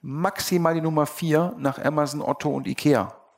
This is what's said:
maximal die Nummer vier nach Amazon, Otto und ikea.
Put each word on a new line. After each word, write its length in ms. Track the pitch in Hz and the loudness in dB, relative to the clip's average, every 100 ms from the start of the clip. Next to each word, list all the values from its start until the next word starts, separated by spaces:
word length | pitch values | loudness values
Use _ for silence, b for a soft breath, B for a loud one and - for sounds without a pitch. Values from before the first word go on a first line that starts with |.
maximal 720 | 139 139 180 - - 180 165 | -10 -2 -2 -2 -2 2 2
die 80 | 165 | 2
Nummer 240 | 160 156 147 | 0 2 0
vier 480 | - 165 151 175 - | 0 2 2 2 -2
nach 260 | 139 131 | -4 -2
Amazon, 380 | - 151 147 147 | -2 0 -2 -2
Otto 300 | - - 151 | -4 -2 -2
und 160 | 139 131 | -4 -4
ikea. 480 | - 151 131 92 - _ | -2 4 4 2 -8 _